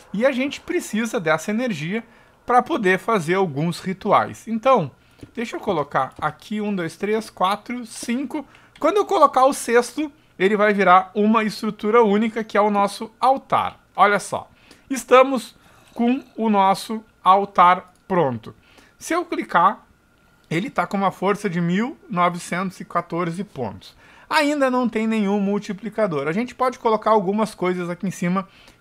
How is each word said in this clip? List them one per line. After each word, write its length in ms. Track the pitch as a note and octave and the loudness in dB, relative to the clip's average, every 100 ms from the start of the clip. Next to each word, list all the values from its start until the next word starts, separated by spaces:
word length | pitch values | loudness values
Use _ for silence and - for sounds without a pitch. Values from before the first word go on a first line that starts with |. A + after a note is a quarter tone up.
| - | -10
E 140 | F#3+ C4 | 0 0
a 40 | |
gente 300 | B3+ C#4 - | 0 -2 -6
precisa 580 | - E4+ - D4 A#3 B3 | -6 -6 -4 -4 -2 -2
dessa 320 | D#3+ D#3 - | 0 0 -2
energia 540 | G#3+ B3+ D#3 D#3+ A3 - _ _ _ | -4 -4 -4 -6 -6 -8 _ _ _
pra 180 | - B3 | 0 2
poder 360 | A#3+ D#4 F#3 F#3 | 2 0 2 0
fazer 380 | - A3 D#3 F#3 | 0 -2 0 0
alguns 440 | F#3 C3+ E3 - | -2 -2 -4 -4
rituais. 680 | F#3 F#3+ G#3+ C3+ G#2+ A2 - | -8 -6 2 2 2 -6 -8
Então, 440 | A3 C4 B3+ C#3+ - _ _ - | -2 2 2 0 -8 _ _ -16
deixa 220 | - A#3 E4+ | -10 -10 -8
eu 40 | |
colocar 520 | - E3+ C#3 D3 C3 - | -4 -4 -2 -4 -4 -4
aqui 400 | D3+ - - G#3+ | -8 -8 -10 -6
um, 160 | G#3 G3 | -4 -4
dois, 220 | E3 - | -6 -6
três, 320 | G3+ A3 G#3+ | -4 -4 -6
quatro, 560 | - F#3 G#3 - B3 A3+ | -4 -2 -2 -6 -12 -12
cinco. 600 | - - A#3+ C#4+ D4+ - - _ - | -12 -6 -6 -6 -8 -10 -18 _ -4
Quando 200 | D4 G#4 | 0 0
eu 80 | - | 0
colocar 400 | F#4+ C#4 C4 C4+ | 2 4 4 2
o 80 | |
sexto, 580 | - - A#3 A#3+ - D4+ - _ - | 2 0 0 0 -4 -8 -10 _ -2
ele 160 | F#3+ | 0
vai 200 | G#3 G#3+ | 2 2
virar 360 | G3+ F#3 F#3 F#3 | 4 6 6 4
uma 280 | G#3+ G#3 A3+ | 0 2 2
estrutura 640 | G#3+ - G#3+ G#3 G#3 A#3 | 0 -4 -6 -4 2 4
única, 400 | A3 G#3 A3+ A3+ | 4 2 0 -4
que 140 | A3 G#3 | -2 0
é 20 | |
o 100 | G#3 | 2
nosso 400 | G3+ G3+ - A3 - | 2 0 -4 -14 -2
altar. 600 | B3 C4+ - A#2 F2+ - _ - | 0 0 0 -2 -2 -6 _ 2
Olha 220 | G3+ G3+ | 2 2
só, 320 | - G#2+ - _ - - - | -2 -8 -10 _ -20 -20 -8
estamos 680 | C4 - B3+ C4+ C4 - - _ _ _ | -8 4 6 6 0 -6 -16 _ _ _
com 280 | - A#3 C4+ - - | -4 -2 -2 -6 -4
o 140 | A3 | 0
nosso 520 | G3+ F#3+ F#3+ - A3 - _ | 2 2 0 -4 -12 -12 _
altar 680 | F#3 G3 G3+ - F3+ F#3 - _ - | 2 4 4 4 6 4 -2 _ -2
pronto. 480 | F3+ C#3+ A#2 - - _ - _ _ | 0 0 -2 -10 -20 _ -20 _ _
Se 160 | - | -4
eu 100 | E4 | -4
clicar 640 | E4+ D#4+ D#4 F3+ F#3 A#3 _ _ _ _ _ _ - | -4 -6 0 4 4 2 _ _ _ _ _ _ -6
ele 180 | D#3 C4 | -4 -4
tá 180 | A3+ F3 | -4 -2
com 100 | G3 | 0
uma 160 | F#3+ | -2
força 360 | - F#3 G3+ G#3 | 0 -2 0 -2
de 120 | E3+ | -2
mil 360 | E3+ F#3 B3 E4+ F4 | 0 0 -2 -6 -6
novecentos 720 | F3+ F3 F3 - F3 F#3+ - | 0 0 0 -6 -6 -6 -8
e 40 | |
quatorze 600 | - F3 - E3 F3 E3+ | -8 -6 -4 -4 -4 -6
pontos. 520 | G3+ - A2+ F#2 - - - - - | -10 -8 -10 -10 -18 -20 -20 -20 -4
Ainda 420 | D4+ D4 D4 C4+ | 0 0 0 0
não 180 | B3+ B3 | 0 -2
tem 180 | A3+ A3 | -2 -2
nenhum 340 | A3 G3 G#3 | 0 0 0
multiplicador. 840 | G3 G3+ G#3 F#3+ A3 - G#3+ D3 C#3 | 0 -2 -6 -10 -8 -2 -2 -2 -2
A 60 | |
gente 220 | F3 B3 | -2 -4
pode 240 | - B3+ B3 | -2 -4 -2
colocar 320 | A#3 G#3+ G#3+ | 0 0 2
algumas 440 | A3 F#3 G#3+ G#3 | 2 2 -2 -2
coisas 340 | - F3+ F3+ F3 | -2 -4 -2 -6
aqui 180 | F3 F#3+ | -6 -8
em 40 | |
cima 380 | - F3 F#3 F#3 _ - _ | -4 -2 -2 -4 _ -20 _